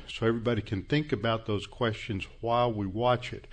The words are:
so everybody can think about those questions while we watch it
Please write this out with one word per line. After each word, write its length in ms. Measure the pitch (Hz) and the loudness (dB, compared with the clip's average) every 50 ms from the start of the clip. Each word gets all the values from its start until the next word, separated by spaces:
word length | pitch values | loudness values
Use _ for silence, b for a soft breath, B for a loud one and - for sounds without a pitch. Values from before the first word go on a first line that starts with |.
| - - | -10 -12
so 160 | - - 117 | -4 2 2
everybody 360 | 113 113 117 110 120 120 107 | 2 2 4 2 2 0 0
can 220 | 104 - 107 95 90 | 0 -2 -2 -4 0
think 300 | - 147 147 151 151 139 | 2 2 2 2 2 -2
about 320 | 107 98 113 113 107 - | 0 2 0 0 0 0
those 200 | - 107 98 98 | -2 -2 -2 -2
questions 600 | - - - 123 113 107 - - - 110 95 87 - - - | -6 -4 -2 0 0 0 -2 -4 -6 -4 -6 -6 -8 -10 -8
while 320 | - 117 117 120 120 123 113 | -2 0 2 4 4 2 2
we 120 | 104 101 | 0 -2
watch 460 | 95 92 110 120 123 123 120 123 - | -2 0 2 4 4 4 2 0 -6
it 160 | - - - B | -10 -10 -12 B